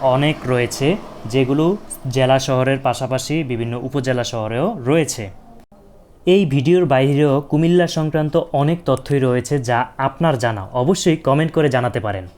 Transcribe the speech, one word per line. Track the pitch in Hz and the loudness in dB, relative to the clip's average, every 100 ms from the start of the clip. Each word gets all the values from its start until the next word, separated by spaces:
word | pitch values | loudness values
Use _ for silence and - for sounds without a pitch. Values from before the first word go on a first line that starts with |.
| 135 | 2
অনেক | 127 147 156 123 | 2 2 0 -2
রয়েছে, | 127 120 - 135 202 - - 113 | 0 0 0 0 0 -4 -14 -4
যেগুলো | 123 131 139 165 202 - - 139 | 0 2 2 2 -2 -6 -12 -4
জেলা | 127 127 131 | 0 4 2
শহরের | 135 131 127 135 | 2 0 2 0
পাশাপাশি | 135 120 127 127 - 151 143 | 0 -2 -4 -4 -2 -4 -2
বিভিন্ন | 120 117 117 | -4 -4 -4
উপজেলা | 131 135 131 123 | -4 -4 -2 -2
শহরেও | 117 117 107 117 170 220 120 | -2 -4 -4 -2 -2 -2 0
রয়েছে। | 160 143 - 101 - - - - - - - - - - | 0 0 -4 -10 -12 -20 -20 -20 -20 -20 -20 -20 -8 2
এই | 185 185 | 2 4
ভিডিওর | 139 135 180 175 | 2 4 4 4
বাইরেও | 131 135 143 151 160 143 | 2 2 2 2 2 0
কুমিল্লা | 151 165 175 170 175 | 0 2 4 2 0
সংক্রান্ত | 156 156 151 165 - | -2 0 0 -2 -2
অনেক | 143 143 170 | 0 0 0
তথ্যই | - 131 - 143 | 0 -2 0 0
রয়েছে | 131 123 120 147 | 2 0 0 -4
যা | 123 120 127 - | 0 -2 -2 -4
আপনার | 170 - 170 135 | -6 0 0 0
জানা, | 117 107 95 | -2 -4 -6
অবশ্যই | 127 131 185 - 160 | -2 0 2 2 0
কমেন্ট | 135 139 160 | 2 2 2
করে | 165 151 | 2 2
জানাতে | 127 123 120 | 2 0 -2
পারেন। | 107 98 92 | -4 -6 -10